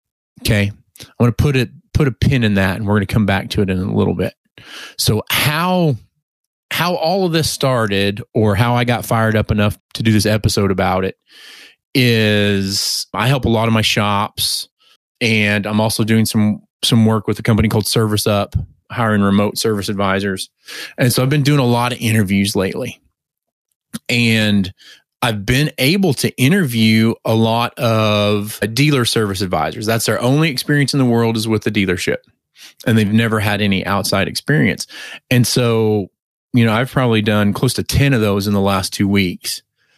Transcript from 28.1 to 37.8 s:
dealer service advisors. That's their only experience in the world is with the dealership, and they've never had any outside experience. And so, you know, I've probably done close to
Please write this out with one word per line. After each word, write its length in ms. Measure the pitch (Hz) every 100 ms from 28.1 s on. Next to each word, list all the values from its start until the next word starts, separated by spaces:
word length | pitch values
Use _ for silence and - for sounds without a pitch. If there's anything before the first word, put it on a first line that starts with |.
| 104 104 104 104 - 104
dealer 320 | 117 151 139
service 380 | 110 117 107 95
advisors. 440 | 92 85 78 82 107
That's 200 | 113 -
their 140 | 107
only 300 | 120 143 160
experience 420 | 131 - 147 131
in 60 | 143
the 60 |
world 320 | 123 117 113 117
is 100 | 110
with 160 | 107
the 80 | -
dealership, 480 | 104 92 87 - - _ _ _ _ - -
and 140 | - 113
they've 140 | 101
never 260 | 110 113 107
had 220 | 104 101
any 260 | 104 92 -
outside 400 | 98 - 98 -
experience. 600 | - - 151 110 - - - - - -
And 160 | 123 117
so, 640 | 127 120 113 110 107 92 _ _ _ _
you 120 | 123
know, 80 | 117
I've 200 | 110 127
probably 280 | 143 127 110
done 320 | 107 104 101
close 220 | 95 127
to 80 | -